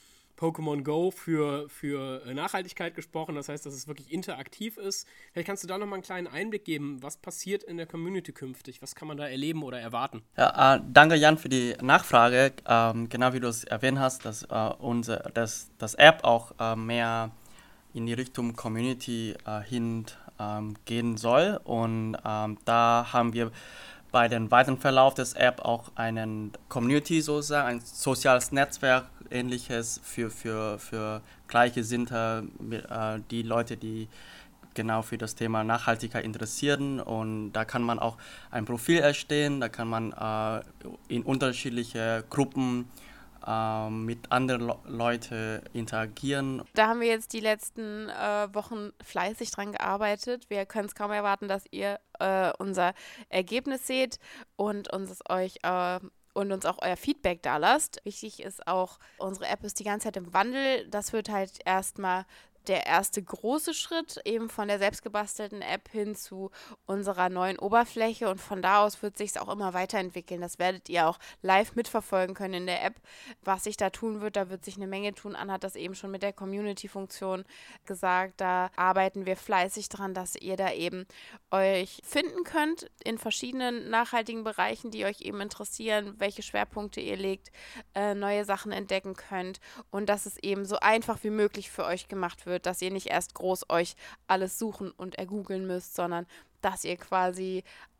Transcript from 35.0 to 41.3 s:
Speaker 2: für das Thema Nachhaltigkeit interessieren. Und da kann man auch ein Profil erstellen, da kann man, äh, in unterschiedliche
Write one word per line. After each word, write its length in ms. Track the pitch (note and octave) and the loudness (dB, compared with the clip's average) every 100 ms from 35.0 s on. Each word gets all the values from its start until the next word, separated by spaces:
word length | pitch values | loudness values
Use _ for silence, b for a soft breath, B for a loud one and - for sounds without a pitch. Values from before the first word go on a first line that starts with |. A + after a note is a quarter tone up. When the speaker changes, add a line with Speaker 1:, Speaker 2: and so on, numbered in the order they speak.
Speaker 2:
für 160 | A2 A2+ | -2 -6
das 160 | A2+ | -6
Thema 300 | - A2+ A2 | -4 0 0
Nachhaltigkeit 600 | A2 A#2 - A2+ A#2 A#2 | 2 2 2 0 -2 -4
interessieren. 760 | A2 G#2+ G#2+ - C#3+ C#3 C#3 C3+ | -4 -6 -8 -2 0 2 0 -4
Und 520 | - A2 A2 A2 G#2 | -4 -4 -2 -4 -4
da 120 | A2 | -4
kann 180 | A2 B2 | -2 0
man 160 | A#2 A#2 | 0 2
auch 180 | A#2 - B B B | 0 -4 B B B
ein 140 | A#2+ | -6
Profil 340 | G#2+ A#2+ - E3+ | -4 -2 4 6
erstellen, 600 | D3 C#3+ - D3 D3 C#3 | 6 4 0 2 2 0
da 80 | A2+ | -2
kann 200 | - A2+ | -4 -4
man, 240 | A2+ A2+ | -2 -4
äh, 500 | - A2 A2 A2 A2 - - - - - | -4 -4 -2 -2 -4 -8 -16 -16 -16 -4
in 140 | A#2+ | -4
unterschiedliche 1040 | A#2 | 0